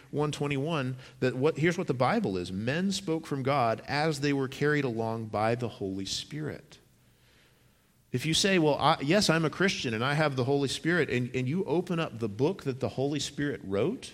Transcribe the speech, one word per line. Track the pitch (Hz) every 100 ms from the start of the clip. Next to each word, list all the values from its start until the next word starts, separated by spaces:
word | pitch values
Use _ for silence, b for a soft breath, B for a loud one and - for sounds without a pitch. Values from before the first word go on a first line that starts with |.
| B
one | 139 151
twenty-one | - 143 135 151 156 127 127 B B
that | 131
what, | 127 151 143
here's | 170 175
what | 160
the |
Bible | 131 127 220 131 92
is. | 90
"Men | 92 117 160 196
spoke | 190 - 160
from | - 143
God | 127 143 117 113 -
as | 139 160 135
they | 143
were | 139 131
carried | - 147 147
along | 135 113 113 113 110
by | 104 113
the | 120 113
Holy | - 98 95
Spirit." | 95 - - 151 147 85 - - _ _ b b b b b b b b b b _
If | 123 151
you |
say, | 156 196 185
"Well, | 151 -
I, | 139 165
yes, | 139 208 202
I'm | 160
a | 156
Christian | - 190 - 131
and | 110
I | 131
have | 147 151
the | 131
Holy | 123 143 135
Spirit," | - 156 175 139
and, | 123 123 131
and | 127
you | 180 -
open | 165 175 170
up | 156 113
the | 113
book | 104 147 196
that | 139 127
the | 117
Holy | - 139 147
Spirit | - - 143 -
wrote, | 95 98 147 254 -